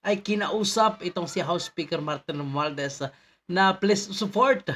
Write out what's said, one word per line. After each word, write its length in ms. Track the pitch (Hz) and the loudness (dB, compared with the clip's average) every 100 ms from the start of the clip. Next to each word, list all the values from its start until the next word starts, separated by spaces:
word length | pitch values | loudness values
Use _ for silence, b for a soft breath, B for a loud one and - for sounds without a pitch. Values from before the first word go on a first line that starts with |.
ay 160 | 196 202 | 0 -2
kinausap 800 | - 208 185 208 202 - 220 214 | 0 -2 0 0 0 2 2 2
itong 240 | 175 180 | -6 -6
si 160 | 170 - | -4 -4
House 320 | 135 175 - | -2 -2 -4
Speaker 320 | - 151 165 | -8 -4 -4
Martin 400 | 151 147 - 147 | -4 -6 -6 -6
Romualdez, 560 | 143 139 151 143 143 139 | -4 -2 -2 -2 -6 -6
ah, 100 | 135 b b b - | -10 b b b -2
na 240 | 175 190 | 4 4
please 400 | 190 196 202 - | 4 2 2 0
support 560 | - 208 208 254 262 - | -4 -2 4 4 4 0